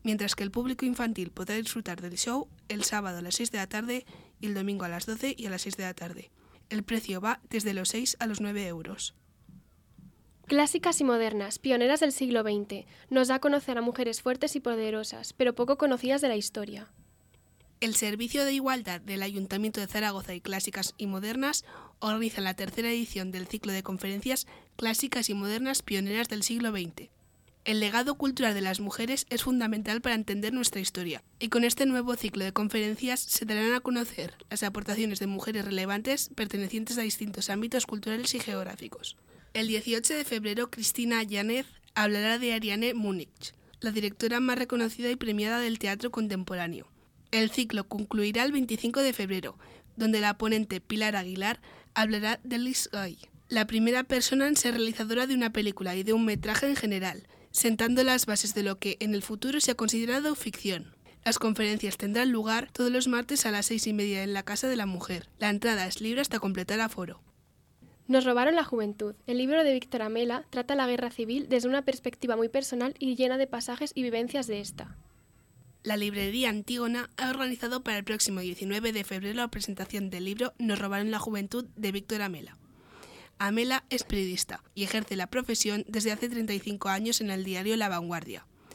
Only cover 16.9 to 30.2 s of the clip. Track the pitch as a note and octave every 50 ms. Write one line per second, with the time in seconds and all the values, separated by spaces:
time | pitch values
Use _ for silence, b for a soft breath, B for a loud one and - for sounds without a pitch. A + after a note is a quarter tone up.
16.9 | - - - _ _ _ _ _ _ _ _ _ _ _ _ - _ _ - A3+
17.9 | G#3+ - A3 G#3 G#3 G#3+ A#3 A#3 - C#4+ C#4 C#4 C4+ C4+ C4 C4 C4 B3+ G#3+ F#3+
18.9 | F3 E3+ - - G3 G3 G3 G3 G3+ G3 F#3+ F#3+ F#3+ G3 G#3+ A3 G#3+ G#3+ G3+ F#3+
19.9 | - G#3+ G#3+ G#3 G3 F#3+ F#3+ - F3+ F3 - - G3 G3 - G#3 - G3 F#3+ -
20.9 | - - G#3 G3+ F#3+ F#3+ G3+ G#3+ A#3 C4 C4+ C#4+ D4 - B B B B B B
21.9 | B _ - G#3+ G#3+ A3 A#3 A3 - - G3 F#3 F#3 - G3 G3 - A3+ A#3 A#3
22.9 | A#3 A#3 A#3 - - G3 F#3 F#3+ F#3 F#3 F#3 - - G#3+ - G#3 F#3+ F#3+ F#3+ -
23.9 | F#3+ F#3 - G3 G3 G3+ G3+ C4 C4 C4 - B B B B B B - A3+ A3+
24.9 | A3+ - C#4+ C4 - B3+ A3+ - G3+ G3+ G3+ G3+ G#3+ A3+ B3+ C4 C4+ - - -
25.9 | G3+ F#3+ G3 G3 G#3 A3 A#3+ A#3 A3 G#3+ G3 - A#3 A#3 A#3+ A3+ G#3 G3 F3 E3
26.9 | - - - - _ _ _ _ _ _ _ _ _ _ _ - G#3+ G#3+ G#3+ G#3
27.9 | G#3+ A#3 B3 C#4+ C#4 - C#4+ C#4 B3+ B3 C4 A3+ G#3 G3 F#3+ F#3 F#3 F#3+ G#3 G3
28.9 | - - A3+ A#3 C4+ C4+ - _ A#3+ A3+ - C4 B3+ B3 A3+ A3 A3 A3 G#3 G#3+
29.9 | G#3+ A#3 - B3+ A#3 A3